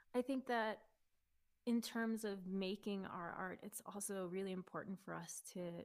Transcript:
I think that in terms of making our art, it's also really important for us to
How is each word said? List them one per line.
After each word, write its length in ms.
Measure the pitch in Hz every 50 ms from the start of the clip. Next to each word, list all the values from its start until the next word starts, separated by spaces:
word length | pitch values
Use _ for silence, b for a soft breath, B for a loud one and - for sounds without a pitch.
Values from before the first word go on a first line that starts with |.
| b b -
I 80 | 247
think 240 | 247 262 269 262 262
that 320 | - 240 233 220 220 208 - - - _ _ _ _ _ _ _ _ _ _ _ _ _ _ -
in 160 | 240 233 233
terms 420 | 226 - - 233 226 226 226 214 226
of 220 | 208 196 196 180
making 580 | 185 190 190 190 185 208 208 - 214 202 196 190
our 300 | - - 185 170 170 - -
art, 200 | 190 185 - -
it's 200 | - 202 - - -
also 440 | - 190 208 202 - 196 190 185 175
really 220 | 180 190 196 190
important 460 | 185 185 180 - - 160 - - 190 - -
for 100 | 175 165
us 280 | 165 170 - - - - -
to 80 | - 185 180 170 170 170